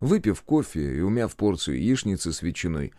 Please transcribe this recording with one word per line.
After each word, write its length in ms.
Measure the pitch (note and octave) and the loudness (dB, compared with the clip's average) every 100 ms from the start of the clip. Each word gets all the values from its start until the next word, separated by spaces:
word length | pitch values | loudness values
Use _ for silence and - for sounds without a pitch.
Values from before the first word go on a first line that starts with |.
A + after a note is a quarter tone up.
Выпив 400 | C3 G3+ G#2+ F#2 | 2 2 2 -2
кофе 560 | - D3+ - D#2 C#2+ C2+ | 2 0 2 -2 -2 0
и 20 | |
умяв 340 | F#2+ A#2 A2 - | 0 0 -2 0
порцию 440 | G#2 F2 - C2 | 0 0 -2 0
яичницы 520 | G#2 C3 G#2+ F#2 E2 | 2 2 0 -2 -4
с 80 | D#2+ | -4
ветчиной, 520 | E2+ - F2 D#2 C#2 | -4 -4 -4 -2 -6